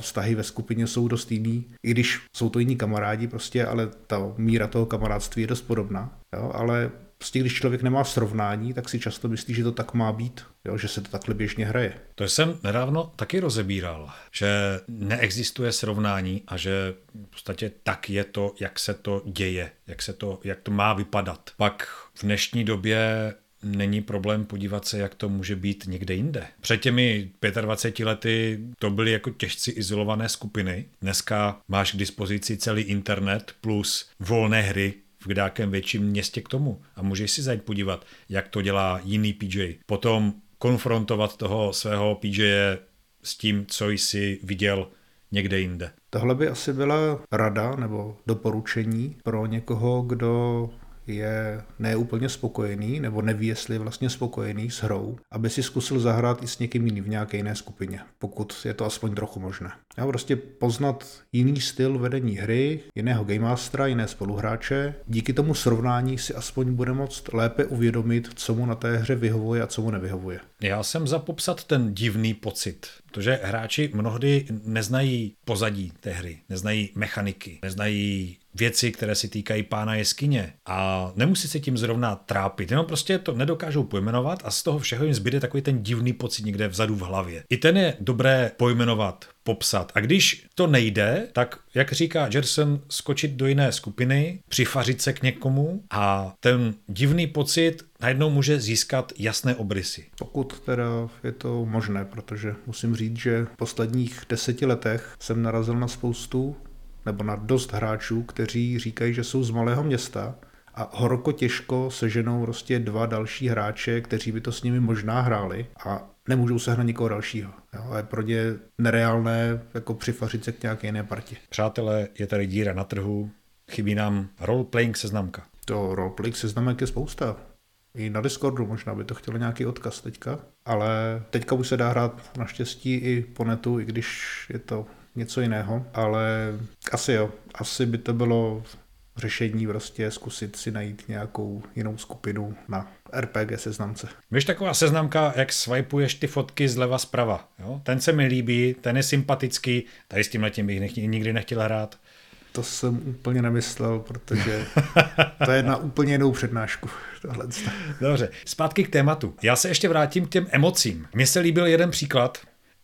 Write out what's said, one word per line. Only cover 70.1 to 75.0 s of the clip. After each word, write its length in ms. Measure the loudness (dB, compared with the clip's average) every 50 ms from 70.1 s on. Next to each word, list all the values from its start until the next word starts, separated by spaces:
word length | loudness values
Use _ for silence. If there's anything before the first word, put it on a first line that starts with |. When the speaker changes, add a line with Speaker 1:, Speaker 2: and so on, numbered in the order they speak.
| -4 -4 -6 -6 -8 -10 -12 -16 _ _
Speaker 2:
Já 220 | -2 0 0 0 -2
jsem 240 | -2 -2 0 0 2
za 120 | 0 0
popsat 440 | 0 -4 -6 -4 -2 -2 -2 -2 0
ten 300 | 2 4 4 4 2 2
divný 400 | 0 0 2 2 2 2 2 0
pocit, 540 | -2 -4 -6 -6 -4 -4 -6 -6 -8 -12 -18 -18 -20 -20
protože 340 | -12 -8 -2 2 2 2 2 0
hráči 480 | -2 -2 -2 -2 -2 0 0 0 0 0
mnohdy 520 | 0 0 0 0 2 4 4 4 4 2 0 -4 -6 -4
neznají 720 | -2 0 0 0 2 2 2